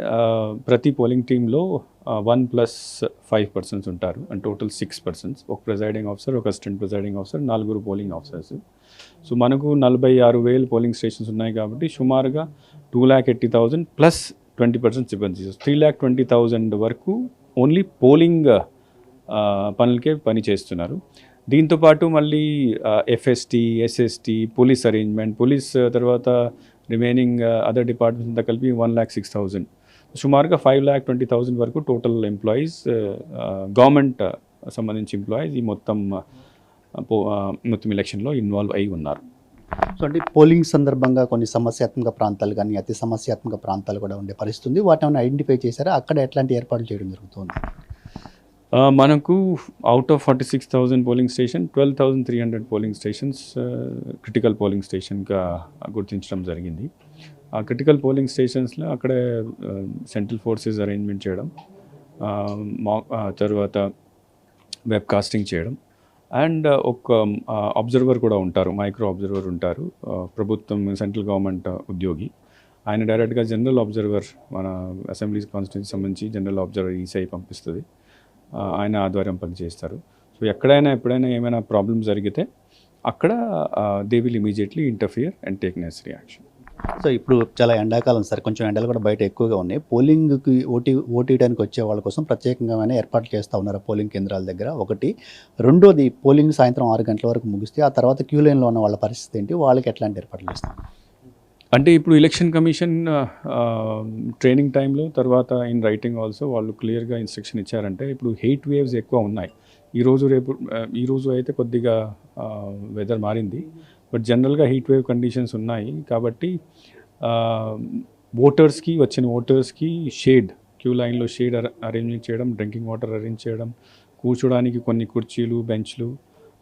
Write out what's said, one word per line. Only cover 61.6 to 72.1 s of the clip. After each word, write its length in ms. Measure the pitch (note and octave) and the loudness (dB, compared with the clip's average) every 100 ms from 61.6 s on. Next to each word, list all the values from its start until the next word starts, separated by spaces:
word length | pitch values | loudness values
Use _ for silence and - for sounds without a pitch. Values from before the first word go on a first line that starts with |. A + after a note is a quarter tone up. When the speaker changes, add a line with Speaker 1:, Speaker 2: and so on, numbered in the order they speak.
| - - - - _ - | -20 -20 -20 -20 _ -10
Speaker 1:
ఆ, 240 | G#2 G2+ G#2 G#2 G#2 - | -6 -6 -6 -8 -8 -6
మా-, 340 | G#2 G#2+ - | -4 -4 -4
ఆ, 180 | A2+ G2+ - | -6 -6 -2
తర్వాత 380 | G#2 G#2 G2+ G2+ G2 - _ _ _ _ _ _ _ - A2+ | -2 0 -2 -2 -4 -6 _ _ _ _ _ _ _ -12 -4
వెబ్‌కాస్టింగ్ 680 | G#2 - G#2 G2 G#2+ G2 | -4 0 -2 0 -4 -4
చేయడం, 220 | E2+ F#2+ C#3+ _ _ _ _ _ B2+ D#3+ | -4 -6 -10 _ _ _ _ _ -2 0
and, 220 | D#3+ D3+ | 0 2
ఆ, 20 | |
ఒక, 420 | C#3 - A#2+ - A2+ G#2 G#2 - | 2 0 -4 0 2 2 -2 -6
ఆ, 220 | G#2+ G#2 - | -4 -2 -2
అబ్జర్వర్ 420 | A#2 B2+ B2+ A#2+ | 0 2 2 2
కూడా 180 | A2 G#2 | 2 0
ఉంటారు, 340 | F#2 F#2+ F2+ | 0 0 -2
మైక్రో 380 | G2 G2+ F#2+ G#2 | -2 -4 -4 -4
అబ్జర్వర్ 380 | F#2 G2 G2 F#2 | -4 -6 -6 -6
ఉంటారు, 440 | F2 F2+ E2+ - - - | -4 -4 -4 -10 -12 -10
ఆ, 200 | F#2 F#2 - | -8 -8 -6
ప్రభుత్వం, 600 | G#2 G#2+ - G#2 G2+ G2 | -4 -4 -4 -4 -4 -4
సెంట్రల్ 280 | G2+ G#2+ | -6 -6
గవర్నమెంట్ 440 | G2+ G2 G2 F#2 F#2+ | -2 -2 -2 -4 -6
ఉద్యోగి. 600 | F2+ - F2+ F#2 | -10 -10 -6 -4